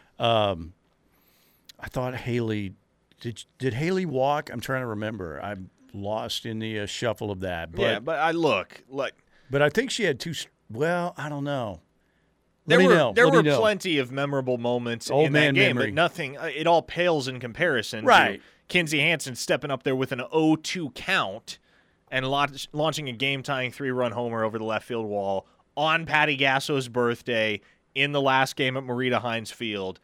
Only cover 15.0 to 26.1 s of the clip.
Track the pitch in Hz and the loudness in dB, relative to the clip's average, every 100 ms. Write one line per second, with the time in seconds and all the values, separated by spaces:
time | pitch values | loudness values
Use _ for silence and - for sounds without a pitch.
15 | - 135 156 147 151 139 196 123 113 143 | 0 2 4 4 4 4 4 2 0 0
16 | 170 - 139 139 160 139 160 170 - 170 | 0 0 -8 -8 -8 -2 4 4 2 0
17 | 175 160 131 127 120 110 170 127 101 113 | 2 2 0 -6 -8 0 2 2 -2 -2
18 | 127 190 123 101 - _ - 180 160 151 | 6 6 6 0 -12 _ -2 0 2 2
19 | 156 165 - 120 - 160 147 131 143 131 | 2 0 -4 -6 -2 -2 -2 -4 -2 -2
20 | 135 123 123 160 156 156 - 185 147 - | -2 -4 -2 2 4 4 0 -6 -8 -8
21 | - 190 107 98 - - _ _ _ _ | -2 0 -2 -6 -14 -18 _ _ _ _
22 | _ 131 131 139 143 139 - 147 156 151 | _ -2 0 0 0 -2 -10 -2 -2 -2
23 | 139 110 135 139 127 135 127 - 139 127 | -6 -4 -2 -2 -4 -4 -4 -4 -4 0
24 | 120 107 120 113 110 110 110 107 - 120 | 0 -2 -4 -2 -2 -2 -2 -2 -2 -4
25 | 107 101 98 95 - _ _ - 156 160 | -4 -2 -2 -2 -4 _ _ -2 2 0
26 | 151 | 2